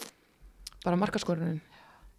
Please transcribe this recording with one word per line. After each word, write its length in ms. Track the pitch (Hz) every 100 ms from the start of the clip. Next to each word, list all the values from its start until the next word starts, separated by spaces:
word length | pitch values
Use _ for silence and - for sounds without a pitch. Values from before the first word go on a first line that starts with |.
| - - _ _ - - - -
Bara 120 | 180 175
markaskorunin. 640 | 208 214 - 165 170 160 - - - - -